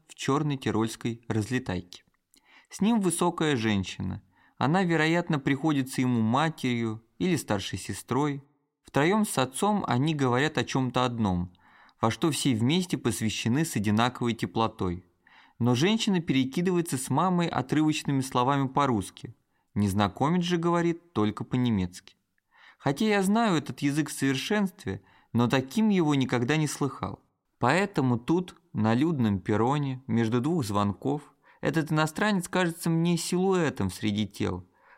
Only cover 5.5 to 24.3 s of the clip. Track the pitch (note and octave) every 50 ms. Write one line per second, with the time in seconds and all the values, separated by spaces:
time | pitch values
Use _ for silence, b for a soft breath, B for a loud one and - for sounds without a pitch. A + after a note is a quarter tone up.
5.5 | C#3 C3 C3+ D#3+ D3+ C#3 C3 C3 - - C3 B2+ B2 A#2 A2 A2 A#2 C3+ D#3 E3
6.5 | D#3+ - - B2+ A#2+ A#2 A#2 A2+ G#2+ A2 - _ _ - F3 F#3 E3+ C3+ - -
7.5 | A2 G2+ G2 - - G2+ - - F#2+ - - - A#2 C3 D3+ D3 C#3 C#3 - _
8.5 | _ _ _ _ _ _ _ - - C3+ C#3+ E3 G3+ A3 G#3 - - - C3 B2+
9.5 | - - - G#3 G#3+ G3 - - B2 A#2+ C#3 D#3+ D#3+ D3 C#3 B2+ A#2+ B2 C#3+ D#3
10.5 | D#3 C3 A#2 - - C#3 C3 B2 B2 B2+ B2+ B2 A#2+ A#2 A2+ G2 F2+ F2+ F2+ F2+
11.5 | - b b b b b b b b b - A2+ A2+ - - E3 C#3 - - C#3+
12.5 | B2 G#2+ A2+ B2+ D#3 F#3 F3+ F3 - C3 - B2 G#2+ - A2+ G#2+ - - - A2+
13.5 | A#2 C#3+ E3 D#3 - A#2+ G2 G#2+ G#2 A2 A#2 B2 B2 - B2 A#2+ A2+ - - G2+
14.5 | - A#2 A2+ A2+ - - G2+ F#2 F2 F2+ - _ _ _ b b b b b b
15.5 | b b A2+ A#2+ B2 A#2 D3+ G3 A3 A3+ - A3 F#3+ F3 E3 - C3 C3+ C3 C3
16.5 | C3+ F3+ F3 F#3+ F3+ F3 E3 E3 - B2 - - C3 C#3+ E3+ F#3+ F3+ F3 E3+ E3
17.5 | - - B2 - C#3 D3 D#3 D#3 D3+ - - - C#3+ C3+ C3 C3 - B2+ B2 C3
18.5 | C#3+ C#3 C#3 B2+ - D3+ C#3+ C3 B2 G#2 F#2 - - - - A#2 A2+ _ _ _
19.5 | _ _ _ _ - - G#2 G2+ F#2 G#2 G#2 G2 - - B2+ D3 F3 F#3 F3 F3
20.5 | F3+ E3+ E3 F3 E3+ E3+ E3+ E3+ E3 E3 - _ - A2 G#2+ G#2+ G#2+ - A#2 -
21.5 | - B2+ B2 B2 A2+ G2 F2+ F2+ F2+ - - - _ _ _ _ _ _ _ b
22.5 | b b b b b b - C#3 C#3 - A3 A3 G#3 G3+ F#3 F#3+ G3+ A3+ A#3 G#3+
23.5 | F3 D3 - - A#2+ - C#3+ C#3+ C#3 D#3 D3+ - - - C#3 C3+